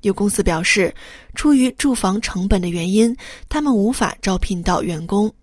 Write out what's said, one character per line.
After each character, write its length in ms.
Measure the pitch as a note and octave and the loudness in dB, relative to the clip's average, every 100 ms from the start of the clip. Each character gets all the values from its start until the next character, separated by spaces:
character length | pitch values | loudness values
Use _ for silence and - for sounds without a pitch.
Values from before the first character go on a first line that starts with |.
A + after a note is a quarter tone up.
有 120 | G#3 | -2
公 160 | F#3+ G3+ | 0 0
司 140 | G3+ | 2
表 180 | F3+ E3 | 0 0
示， 320 | F3+ G#3 F#3 - - - - - | 0 2 0 -2 -18 -20 -16 -2
出 180 | D4+ | 2
于 160 | C#4 B3+ B3 | 4 4 0
住 160 | C#4+ | 0
房 260 | A#3+ F#3+ G3 | 0 0 -2
成 280 | - F#3 F#3+ | -4 -4 0
本 120 | G3+ | 0
的 80 | F3 | 0
原 220 | F3 E3+ | -4 0
因， 260 | G3+ A#3 B3 - - - | 2 2 0 -12 -20 -6
他 120 | D4+ | -2
们 120 | D4 | 0
无 200 | A3+ G3+ | 2 2
法 240 | C4 G#3+ - | 0 -2 -2
招 160 | - F#3 | -4 -2
聘 240 | - F#3 | -2 -2
到 220 | E3+ F3+ | -2 -2
员 240 | F3 D#3+ E3+ | -2 -6 -2
工。 260 | G3 G#3+ - | 0 0 -2